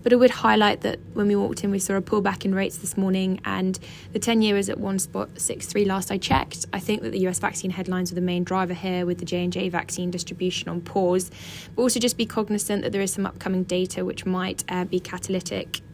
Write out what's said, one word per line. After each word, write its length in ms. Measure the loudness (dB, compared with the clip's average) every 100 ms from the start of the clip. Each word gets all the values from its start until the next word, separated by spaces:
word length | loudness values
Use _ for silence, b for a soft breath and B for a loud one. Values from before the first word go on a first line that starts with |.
But 100 | 6
I 40 | 8
would 160 | 8
highlight 500 | 8 4 6 6 4
that 180 | -2 -4 -6
when 140 | 0 2
we 80 | 4
walked 280 | 2 0
in, 80 | 0
we 80 | 0
saw 160 | 0 -2
a 60 |
pullback 440 | 2 0 2 -2 0
in 100 | 0
rates 220 | 0 -4
this 200 | -6 0
morning, 440 | 2 2 2 -2
and 340 | -2 0 0 -2 B B B
the 60 | -2
ten-year 360 | 2 4 6 4
was 140 | 2
at 100 | -2
one 180 | -2 -2
spot 420 | -2 -4 -6 -4
six 260 | -4 -4 -2
three 180 | 2
last 260 | 2 2 0
I 80 | -4
checked. 480 | 2 2 2 -8 -6
I 80 | -4
think 220 | -2 -2
that 100 | -2
the 80 | 0
U 100 | 0
S 100 | 2
vaccine 320 | -2 -2 -4
headlines 420 | -4 -4 -2 -2
are 20 | 0
the 60 |
main 240 | 0 0 0
driver 280 | 0 0
here, 320 | -2 -2 0 0
with 120 | -2
the 80 | -2
J 180 | -2
and 80 | 0
J 160 | -2 -2
vaccine 420 | -2 -4 -4 -4
distribution 600 | -4 -8 -4 -2 -2 -6
on 100 | -8
pause. 520 | -2 0 4 2 0 B B B B 0
But 60 |
also 180 | 2 4
just 180 | 0 0
be 80 | -2
cognizant 580 | -2 0 -2 0 -2
that 100 | 0
there 80 | -2
is 100 | -2
some 140 | -2 -4
upcoming 380 | -4 -2 0
data 420 | 0 0 -2 -2 -4
which 200 | -4 -2
might, 380 | -2 -2 -6 -4
uh, 160 | -4 0
be 160 | -2
catalytic. 800 | -4 -10 -4 -4 -4 -6 -6 -10 -12